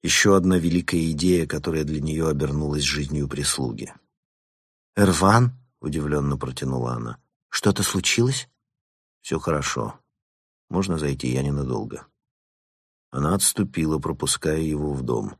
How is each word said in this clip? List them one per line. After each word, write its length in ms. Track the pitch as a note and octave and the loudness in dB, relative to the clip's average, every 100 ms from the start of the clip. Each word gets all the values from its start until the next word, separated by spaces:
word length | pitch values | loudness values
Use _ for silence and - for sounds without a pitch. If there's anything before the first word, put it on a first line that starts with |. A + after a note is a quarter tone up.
Ещё 300 | E2+ - G#2 | 2 4 6
одна 240 | G2 F2+ F#2 | 6 6 2
великая 520 | E2+ F2 E2 F2 E2 | 4 0 2 0 0
идея, 340 | D2+ F2+ F2+ D#2 | 2 2 2 2
которая 380 | D#2 E2+ D#2+ | -4 -2 -2
для 160 | D2+ D2+ | -2 -2
неё 280 | D2+ D#2 D#2+ | -2 0 0
обернулась 540 | D2 D2 D2 D2 D2 | 0 -2 -2 -2 -2
жизнью 460 | C#2+ D2 C#2 D2 C#2+ | -2 -2 -2 -2 -4
прислуги. 640 | C#2 C#2+ - C2 A1 - - _ _ _ _ _ _ _ _ _ - | -2 -2 -2 -4 -6 -12 -14 _ _ _ _ _ _ _ _ _ 2
"Эрван?" — 560 | G2+ E2 F#2+ A2+ B2 - _ _ | 4 6 6 6 4 0 _ _
удивлённо 560 | D2 D2+ D2 D2 C#2+ C2+ | -6 -4 -2 0 0 -2
протянула 560 | C2 B1+ C2+ B1+ A#1+ | -6 -6 -4 -2 -4
она. 260 | A#1 A1+ A#1 _ _ _ | -4 -8 -12 _ _ _
"Что-то 340 | - - G2 | -2 0 2
случилось?" 680 | G2+ F#2+ - - B2 C3+ - _ _ _ _ _ _ _ | 0 0 0 2 2 0 -8 _ _ _ _ _ _ _
"Всё 180 | - D#2+ | -6 -4
хорошо. 560 | E2+ D2+ C#2+ - A1+ - _ _ _ _ _ _ _ | -2 -2 -2 -4 -6 -10 _ _ _ _ _ _ _
Можно 300 | E2+ F#2+ E2 | -2 0 -2
зайти? 300 | D2 C#2 B1+ | -2 -2 -2
Я 140 | B1 | 0
ненадолго". 640 | C#2 C#2+ C2+ A1+ - - - _ _ _ _ _ _ _ _ _ _ | 0 -2 -2 -4 -6 -12 -16 _ _ _ _ _ _ _ _ _ _
Она 220 | C2+ D2 | -2 0
отступила, 640 | F#2+ - - G2+ - D#2 D#2 | 2 0 0 -2 0 0 0
пропуская 600 | D2+ D2+ D2+ - D#2+ D#2 | -2 -4 -2 -2 0 0
его 340 | D#2+ D2+ D2 | 0 -2 -2
в 100 | C#2 | -4
дом. 340 | B1 A#1 G1+ | -2 -4 -4